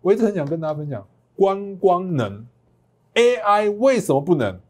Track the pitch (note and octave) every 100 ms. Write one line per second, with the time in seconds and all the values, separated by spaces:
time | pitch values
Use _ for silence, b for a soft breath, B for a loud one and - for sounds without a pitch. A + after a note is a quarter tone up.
0 | F3+ G#3 G#3+ G3 C#3 E3 D#3 D3+ D3 A#2+
1 | G2 _ _ - G3 G3 G3+ F#3+ F#3+ F3
2 | F#3 D#3 G#2 G2+ A#2+ _ _ _ _ _
3 | _ A3 A#3+ B3 G#3 G#3 G#3 G#3 C4+ A#3+
4 | - C#3 C#3+ D#3+ G#2+ F2+